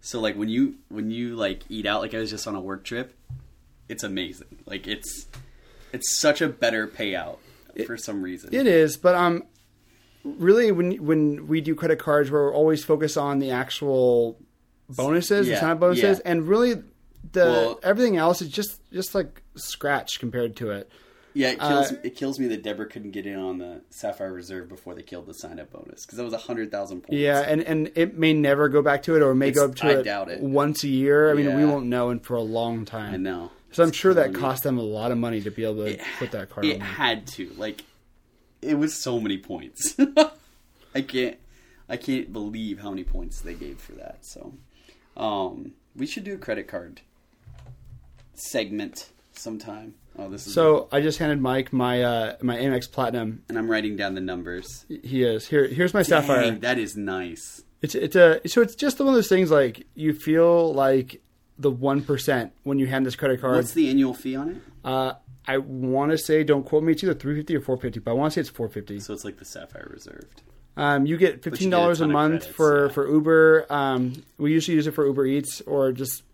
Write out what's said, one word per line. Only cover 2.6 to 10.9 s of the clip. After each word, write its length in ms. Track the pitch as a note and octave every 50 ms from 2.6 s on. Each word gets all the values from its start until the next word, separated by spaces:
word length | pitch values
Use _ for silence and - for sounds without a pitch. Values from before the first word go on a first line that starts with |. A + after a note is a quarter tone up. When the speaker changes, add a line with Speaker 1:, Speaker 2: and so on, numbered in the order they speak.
Speaker 1:
work 240 | F#2 F#2+ F#2+ F#2+ -
trip, 300 | - A#2 A#2 C3 B2+ _ _ _ _ B2+ C3 - - - _ _ _ _ _ - _
it's 140 | - - -
amazing. 560 | G#2+ F#2+ F#2+ F2+ D#2 - - - - - - -
Like, 220 | - G2+ G2 -
it's, 400 | F#2+ G#2+ - - - - - - - - - - - - - _ _ _ - - - -
it's 260 | B2 - - - -
such 220 | - D3+ D3 -
a 80 | E3+ D3+
better 380 | B2+ - - A#2 A2+ A2 G#2+
payout 520 | G#2 - - A2 G#2 F#2+ F2+ E2 D#2+ D2 - _ - - _ _ _ -
Speaker 2:
It 120 | - A2
Speaker 1:
for 100 | - A#2 A2+
some 240 | - - G#2 G2+ F#2+
reason. 320 | F#2 F2+ F2 - - -
Speaker 2:
It 120 | B3 C#4
is, 300 | A#3+ F3+ E3 D#3+ D3+ D3
but, 180 | - - F3+ F3+
um, 280 | F3 F3 F3 E3+ E3+ - - _ _ _ _ _ _ _ _ _ _ _ _ _ _ _
really, 480 | C#3+ D3 D3+ E3 F3+ G3+ A3+ A#3+ A3 G3
when, 320 | E3+ F3 F3+